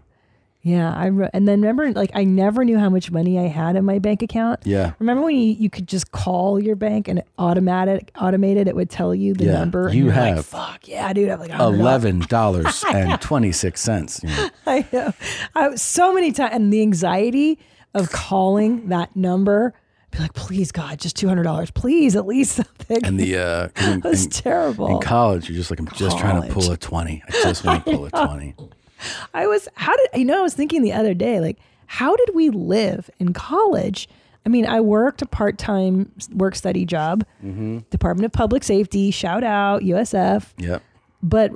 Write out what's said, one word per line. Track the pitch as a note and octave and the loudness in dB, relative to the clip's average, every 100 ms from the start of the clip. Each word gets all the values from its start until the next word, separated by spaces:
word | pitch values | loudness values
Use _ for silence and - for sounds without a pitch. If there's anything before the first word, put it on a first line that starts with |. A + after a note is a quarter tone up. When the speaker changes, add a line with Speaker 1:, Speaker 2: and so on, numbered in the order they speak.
| - _ _ _ _ _ | -16 _ _ _ _ _
Speaker 1:
Yeah, | E3+ F3 E3 E3 | -2 0 0 -2
I | F3+ | 0
re-, | G3 F#3+ | 0 0
and | - G3+ | 2 4
then | G3+ | 4
remember, | G#3 B3+ D4+ | 2 2 0
like, | G3+ G3 - | 0 -2 0
I | |
never | F#3+ F#3+ G3 A3 B3+ | 2 4 2 2 2
knew | A3 | 4
how | G3+ | 4
much | F#3 F3 | 2 0
money | E3+ F3 F3+ | -2 0 0
I | F3+ | 0
had | D#3 E3 F#3 | -2 0 0
in | G3 | 2
my | G3 | 0
bank | G3+ G#3 | 0 -2
account. | A3+ A3+ A3+ A#3+ | -2 -2 -2 -2
Speaker 2:
Yeah. | - G2 F2 D#2 | 0 0 0 -2
Speaker 1:
Remember | A3+ B3+ D#4+ | 0 0 2
when | C#4+ | 2
you, | A3+ | 2
you | A3 G#3+ | 2 -2
could | - F3+ | -2 -6
just | F#3+ - | -4 -4
call | - - F3+ F#3 G3+ | -6 -2 0 0 0
your | G#3 G#3 | 0 0
bank | G#3+ G#3+ G3+ | 0 -2 -2
and | F3+ | -2
it | - - | -4 -2
automatic, | F3 F3 F#3 F#3 F#3 G3 - - | 0 2 2 2 2 0 -4 -4
automated, | F#3 F#3+ G3 G3+ G3 | 0 2 4 4 2
it | - | 0
would | F3+ | -4
tell | - F3 | -2 -2
you | F3+ G3 F#3+ | 0 0 2
the | E3+ | 2
Speaker 2:
Yeah. | D#3+ | 2
Speaker 1:
number, | E3 F3+ F3+ | 0 0 0
and | G#2+ | 4
Speaker 2:
You | C3+ | 4
Speaker 1:
you're | A2 | 4
like, | A#2+ E2 | 4 2
Speaker 2:
have | D#2 | -2
Speaker 1:
"Fuck, | - - - - | -8 -10 -12 -14
yeah, | - G3 | -8 -4
dude, | G3 G3+ | 0 0
I | |
have, | F#3 | -2
like, | E3+ | -6
a | |
hundred | D#3 A#2+ G2+ | 0 2 4
dollars." | |
<laughs> | |
Speaker 2:
eleven | A#2 C3 A2+ F2+ | 4 4 2 0
dollars | E2 A#2 A2 F2+ D#2 - G4+ | 0 2 2 2 0 -2 0
and | G2+ F#2 - | 0 2 -2
twenty-six | - D3 G#2+ F2 F#2 - | -2 0 2 0 -4 -4
cents. | - G#2 D2+ - | -2 -2 -4 -8
You | D#2+ | -6
know? | D2+ G#4+ - | -4 -4 -6
Speaker 1:
<laughs> | - | -2
I | C4+ - | -2 0
know. | B3 - - - - - | -4 -4 -6 -8 -10 -6
I, | - C#4+ B3+ | 0 0 0
so | - - F4+ F#4 | -4 2 2 4
many | E4+ | 0
times, | B3+ B3+ A3+ | 0 -2 2
and | G#3 | 2
the | G#3 | 4
anxiety | G#3+ F3+ F3+ F#3 A3+ C4 D4+ D#4 _ _ _ | 2 2 0 0 0 2 2 0 _ _ _
of | G3+ F3+ | -4 -2
calling | - - F#3+ F#3+ G3+ G#3+ A#3+ G#3+ | -4 -2 0 2 2 2 0 -2
that | F3 E3+ F#3+ | -4 -2 -2
number, | F#3 F#3 G3 G3+ A#3+ - _ _ _ | 0 2 2 2 0 -4 _ _ _
be | - | -6
like, | D#3 | -6
"Please, | - - F#3 F3 | -6 -6 -4 -4
God, | - D3 D3+ | -4 -8 -8
just | E3+ - | -8 -2
two | G3 | 0
hundred | F#3 | 2
dollars, | E3+ D#3 E3+ | 0 -2 -4
please, | - B3 E4 C#4+ G3 | -4 2 4 4 2
at | F#3+ | 2
least | B3+ C#4 - | 0 0 0
something." | G#3+ - - A3+ A#3 | -4 -6 -2 -2 0
Speaker 2:
And | F#2 | 0
the, | F#2 F#2 | 0 0
uh, | F2 E2+ F2 | 0 -2 -4
'cause | - G2+ | -2 0
in, | F#2+ | 0
Speaker 1:
<laughs> | |
It | |
was | E2+ D#4 F#2+ | 0 0 0
Speaker 2:
in, | |
Speaker 1:
terrible. | - B3 - D#4 A3 - | -4 -2 0 -2 -2 -2
Speaker 2:
in | G2+ | -2
college, | - A#2+ A#2 F#2 E2 | 0 2 4 2 -4
you're | E2+ | -6
just | F2 | -6
like, | E2 | -6
"I'm | D#2+ | -8
just | - G2 F2 | -4 -2 0
trying | G2 F2+ | 2 0
to | E2 | 0
pull | - | 0
Speaker 1:
College. | F2+ E2+ | 0 -2
Speaker 2:
a | - | -4
twenty. | E2 E2 D#2 - | -4 -4 -8 -6
I | |
just | A#4 G#4+ - | 0 0 0
wanna | - - | 0 0
Speaker 1:
<laughs> | - | 0
Speaker 2:
pull | D4+ C#3+ | -4 -2
a | |
Speaker 1:
I | - | -2
know. | D4 | -2
Speaker 2:
twenty." | C#3+ C#2+ - - _ _ - - - - | -4 -10 -14 -20 _ _ -18 -14 -14 -10
Speaker 1:
I | - G4+ | -4 0
was, | G#4 - | 0 -2
how | - - B4 | -6 0 2
did, | C5 | 2
you | - B3+ | 2 0
know, | F4+ | 2
I | |
was | F4+ | 0
thinking | - D4 E4 | -2 -2 0
the | A3 | 0
other | G3+ A3 F3 | 2 0 0
day, | A3 A3 | 0 0
like, | D#3+ - _ _ - | -2 -6 _ _ -14
how | - C4 A4 | -4 0 2
did | A#4+ F4 | 2 2
we | D#4 | 2
live | G#3+ E3+ G3+ G#3 G3 - - | 0 0 0 0 -2 -8 -4
in | F3+ | -2
college? | F3+ - E4 G#4+ D#4+ - G3 - _ _ _ - | -2 -2 0 2 2 -2 -6 -12 _ _ _ 0
I | |
mean, | A#3+ A3 | 2 2
I | A3+ | 2
worked | A3 G#3+ B3 - | 2 4 2 -2
a | C#4 | -6
part-time | - G3+ G3+ - G3 F#3 F#3 G3 - | -2 -2 -2 -4 0 2 0 -2 -8
s-, | - | -10
work | - F#3+ | -2 -2
study | F#3 F#3+ F#3 F3 | -2 -4 -2 -2
job, | E3 D#3 G3 G#3 _ | -2 -2 -2 -4 _
Speaker 2:
Mm-hmm. | G2 F#2+ G#2+ A2+ A2+ | -12 -8 -6 -8 -6
Speaker 1:
Department | - F3 F3 A3 | -2 -2 -2 -2
of | |
Public | - A3 B3+ | 0 0 0
Safety, | - G3 G#3 G3+ G3 | 0 0 0 0 0
shout | F#3+ F#3 F#3+ | 0 -4 -2
out, | A#3+ G#3 G3+ G3+ | 0 0 0 0
U | G3 F3 | 0 0
S | A3+ | 0
F. | G3+ F#3 G3+ - - | 0 2 0 -4 -10
Speaker 2:
Yep. | F2 F2+ _ _ _ - | -6 -6 _ _ _ -6
Speaker 1:
But | E3+ A3 A3 | 0 2 2